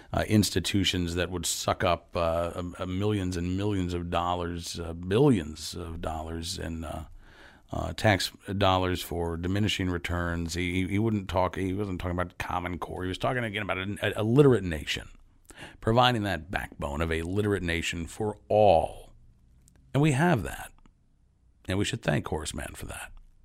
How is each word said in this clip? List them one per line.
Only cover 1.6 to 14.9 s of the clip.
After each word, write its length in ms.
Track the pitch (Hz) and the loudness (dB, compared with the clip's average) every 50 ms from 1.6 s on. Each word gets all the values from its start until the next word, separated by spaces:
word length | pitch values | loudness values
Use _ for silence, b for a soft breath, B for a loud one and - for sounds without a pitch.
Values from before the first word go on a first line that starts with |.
| - - 95 - 104 | 0 0 0 2 2
up, 320 | 92 85 85 - - - | 2 2 0 -2 -6 -2
uh, 360 | 90 85 82 82 85 87 85 85 | 0 0 2 2 0 0 -2 -4
a, 280 | 92 87 90 - - 92 | -4 -6 -6 -6 -6 -6
a 40 | |
millions 480 | 90 90 92 101 104 107 101 92 90 90 | -4 -2 0 0 0 0 0 0 -2 -2
and 220 | 87 87 90 92 | -2 -2 -2 -2
millions 360 | 95 101 107 104 95 90 87 90 | 0 0 0 0 0 0 -2 -2
of 160 | 87 87 85 | -4 -4 -2
dollars, 720 | 85 85 87 87 90 90 87 85 87 85 85 - - 85 | -2 0 0 0 0 -2 -2 -4 -6 -6 -8 -8 -8 -8
uh, 140 | 85 82 82 | -8 -8 -8
billions 840 | 85 90 92 98 113 143 151 123 92 76 76 78 - - - - | -8 -4 0 2 4 6 6 6 4 2 -4 -10 -10 -12 -10 -10
of 260 | 87 87 82 85 82 | -10 -10 -8 -8 -6
dollars 560 | 85 80 78 78 78 80 82 82 82 85 - | -6 -6 -6 -6 -6 -6 -8 -6 -6 -6 -6
in, 280 | 82 82 82 82 80 80 | -6 -6 -6 -6 -8 -8
uh, 200 | 76 - 80 80 - B B B B B B B B B B B _ - | -8 -10 -10 -12 -14 B B B B B B B B B B B _ -6
uh, 200 | - 80 82 82 | -4 -4 -4 -4
tax 380 | - - 110 101 90 - - - - - - 98 | 2 2 4 4 4 0 -4 -6 -12 -10 -6 -2
dollars 440 | 98 98 95 92 92 92 92 90 82 | 2 4 4 4 4 4 2 0 -2
for 360 | - - 82 85 85 85 85 | -2 -6 -4 -4 -2 -2 -4
diminishing 520 | 82 85 90 95 101 107 101 - - 95 92 | -4 -2 0 0 2 2 2 2 0 0 0
returns. 640 | 87 85 - - 87 87 87 87 85 85 85 82 82 | -2 -2 -2 -2 -2 -2 0 -2 -2 -2 -2 -4 -2
He, 180 | 87 90 90 | -2 -2 0
he, 160 | 87 92 92 | 0 0 0
he 120 | 87 98 101 | 2 0 0
wouldn't 280 | 110 113 110 104 95 | 2 2 0 0 -2
talk, 280 | 98 92 95 92 90 - | 0 0 2 2 2 0
he 160 | 92 95 92 92 | -2 -2 -2 -2
wasn't 260 | 98 104 98 92 85 | -2 -4 -4 -4 -4
talking 180 | 92 90 87 | -4 -2 -2
about 200 | 90 90 90 - | -2 -2 -4 -6
Common 420 | _ - - 85 90 87 90 90 82 | _ -6 -4 -4 -4 -4 -4 -6 -6
Core. 240 | - - 87 87 92 | -6 -8 -8 -6 -4
He 60 | 92 | -4
was 80 | 92 | -4
talking 260 | - - 127 131 127 120 | -2 -2 -2 -2 -2 -2
again 200 | 110 98 104 104 | -2 -4 -4 -2
about 140 | 90 90 | -2 -4
a, 200 | 92 95 101 101 - | -4 -2 -6 -4 -2
a, 200 | - 104 92 - | -2 -2 0 0
a 20 | 107 | 0
literate 400 | 110 117 139 147 139 123 101 95 | 4 8 8 10 10 8 6 4
nation, 420 | 87 80 76 - - | 0 -4 -4 -4 -4